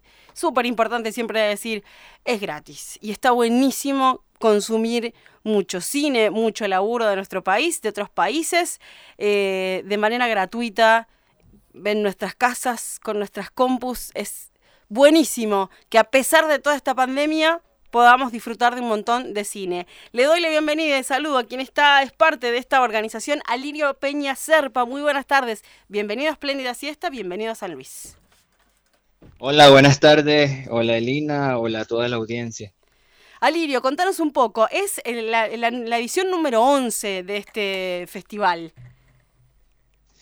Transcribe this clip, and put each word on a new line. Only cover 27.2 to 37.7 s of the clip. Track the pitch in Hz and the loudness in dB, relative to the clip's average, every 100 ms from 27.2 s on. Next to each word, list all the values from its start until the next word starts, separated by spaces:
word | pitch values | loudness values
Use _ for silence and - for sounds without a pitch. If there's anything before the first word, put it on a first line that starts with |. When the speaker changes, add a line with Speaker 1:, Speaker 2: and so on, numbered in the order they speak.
| 185 180 220 | -10 -8 -8
Speaker 1:
a | |
San | 226 196 | -8 -10
Luis. | 139 131 - - - _ _ _ _ _ _ _ _ _ _ - - | -14 -16 -20 -20 -20 _ _ _ _ _ _ _ _ _ _ -20 -10
Speaker 2:
Hola, | 127 147 143 | 0 8 12
buenas | 135 139 135 | 12 10 8
tardes. | 151 151 147 147 143 135 127 | 8 6 6 4 2 0 -4
Hola, | 117 117 117 | -2 0 0
Elina. | 120 143 151 147 139 123 | 0 -2 -2 -2 0 -2
Hola | 117 110 | -2 -4
a | |
toda | 110 117 120 | -4 -2 -2
la | 120 | -4
audiencia. | 110 117 117 113 104 _ _ _ _ _ _ - | -6 -8 -8 -12 -18 _ _ _ _ _ _ -4
Speaker 1:
Alirio, | 262 330 320 254 | -2 0 -2 -2
contanos | 262 285 370 359 | -2 -2 -2 0
un | 311 | -2
poco. | 277 226 226 220 | 0 0 2 0
Es | 339 403 - | 0 -4 -6
el, | - 233 220 | -8 -6 -2
la, | 226 220 | -2 -2
la, | 220 233 | -2 -4
la | 247 226 233 | -4 -4 -4
edición | 240 359 381 | -4 -2 -2
número | 359 302 226 | -2 0 2
once | 254 285 247 - 214 190 | 4 2 0 -4 -6 -8
de | 180 202 | -6 -8
este | 202 226 202 | -8 -6 -6